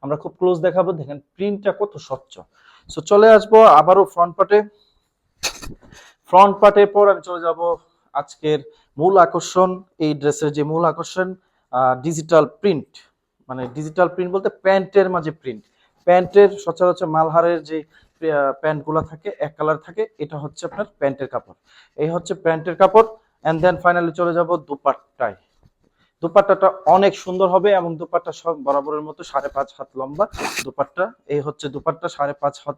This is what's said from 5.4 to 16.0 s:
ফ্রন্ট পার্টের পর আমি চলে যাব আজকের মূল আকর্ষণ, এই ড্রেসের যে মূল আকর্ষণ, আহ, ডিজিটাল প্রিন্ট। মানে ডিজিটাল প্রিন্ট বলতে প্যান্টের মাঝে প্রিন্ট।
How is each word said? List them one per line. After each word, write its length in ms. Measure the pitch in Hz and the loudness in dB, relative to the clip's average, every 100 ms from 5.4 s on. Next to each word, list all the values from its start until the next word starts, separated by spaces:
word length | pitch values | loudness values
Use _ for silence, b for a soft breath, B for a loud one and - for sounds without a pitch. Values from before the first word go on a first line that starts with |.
| - - - - _ b b b _ | -12 -12 -18 -20 _ b b b _
ফ্রন্ট 320 | 180 202 196 | 6 6 6
পার্টের 300 | 208 202 202 | 4 6 4
পর 220 | 202 202 | 4 2
আমি 120 | 185 | 2
চলে 180 | 180 175 | -4 -6
যাব 340 | 165 160 170 165 _ _ _ | -6 -4 -4 -6 _ _ _
আজকের 460 | 139 143 - 151 151 - b b - | -10 -10 -8 -4 -4 -6 b b -2
মূল 200 | 175 196 | 2 4
আকর্ষণ, 640 | 170 170 170 185 185 185 - _ | 4 0 -4 0 0 -2 -14 _
এই 160 | 156 | -4
ড্রেসের 380 | 147 143 147 151 | -2 -4 -2 -4
যে 120 | 143 | -4
মূল 220 | 147 160 170 | -4 -2 -2
আকর্ষণ, 500 | 165 160 185 185 185 _ _ _ | -4 -10 -6 -8 -8 _ _ _
আহ, 300 | 127 131 127 | -2 -2 -2
ডিজিটাল 440 | 147 160 156 160 147 | -6 -8 2 2 2
প্রিন্ট। 420 | - 202 156 - - _ _ _ _ - | -2 -2 -2 -6 -20 _ _ _ _ -14
মানে 200 | 127 123 | -12 -10
ডিজিটাল 400 | 127 156 156 180 | -10 -10 -2 -2
প্রিন্ট 260 | 180 180 | -2 -6
বলতে 160 | 190 196 | -4 -6
প্যান্টের 600 | - 190 196 190 202 190 | -4 0 0 0 0 0
মাঝে 220 | 180 156 | -2 -6
প্রিন্ট। 320 | 156 135 107 _ _ _ _ | -10 -12 -14 _ _ _ _